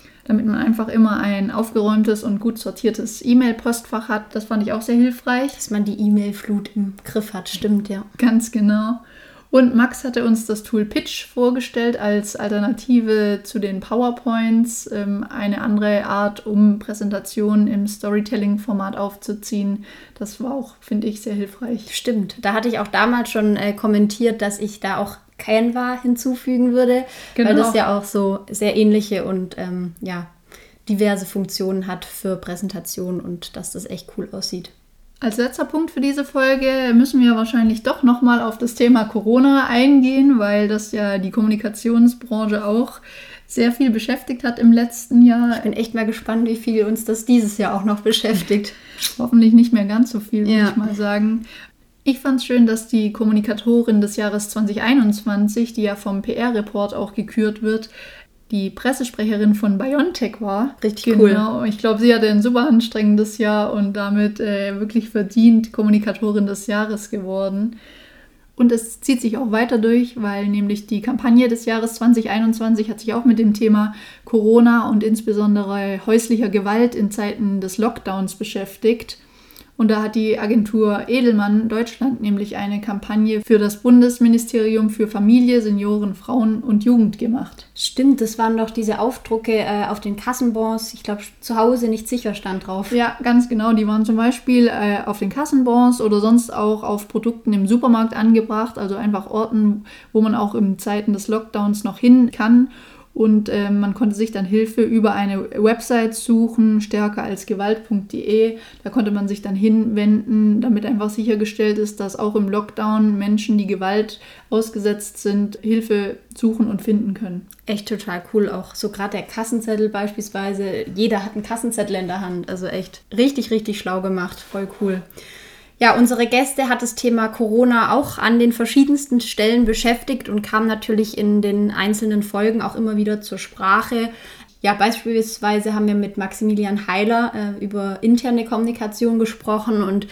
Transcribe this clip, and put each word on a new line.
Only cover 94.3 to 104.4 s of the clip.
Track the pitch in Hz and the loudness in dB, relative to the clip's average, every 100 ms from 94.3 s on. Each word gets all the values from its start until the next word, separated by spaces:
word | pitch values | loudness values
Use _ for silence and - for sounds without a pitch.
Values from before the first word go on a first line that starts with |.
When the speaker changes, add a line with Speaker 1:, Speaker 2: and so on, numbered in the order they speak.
| 269 - 247 233 | 0 2 4 4
Speaker 1:
äh, | - 208 202 - | 2 -2 -2 -4
auf | 208 | -4
den | 196 | -4
Kassenbons | 269 302 269 247 240 247 240 | -4 0 2 4 4 4 4
oder | 220 208 | 2 2
sonst | 220 240 - | 4 4 2
auch | - 214 214 | -4 -2 -2
auf | 208 208 - | -4 -6 -4
Produkten | 220 226 233 220 | -4 -4 -4 -2
im | 202 190 | 0 2
Supermarkt | 240 254 226 226 214 | 2 4 2 2 2
angebracht, | 226 226 226 214 233 - | 4 4 2 -4 -4 -6
also | 196 196 | -6 -4
einfach | 208 202 - | -2 -4 -4
Orten, | 214 220 220 208 208 - - - | -4 -2 2 2 0 -6 -20 -2
wo | 220 | 0
man | 220 226 | 2 2
auch | 208 | 0
in | 233 196 185 | 0 0 -2
Zeiten | 214 208 208 | -4 -4 -2
des | 202 220 | -4 -2
Lockdowns | 220 220 214 208 208 | -4 -4 -4 -2 -2
noch | 196 - | -4 2
hin | 240 254 233 | 6 6 6
kann. | - 220 240 262 - - - _ | 2 4 6 4 -4 -20 -20 _
Und, | - 220 214 214 | 0 4 4 2
äh, | 208 202 | -2 0
man | 202 202 | 0 0
konnte | 190 214 196 | 0 -2 0
sich | 226 | -4
dann | 202 | -4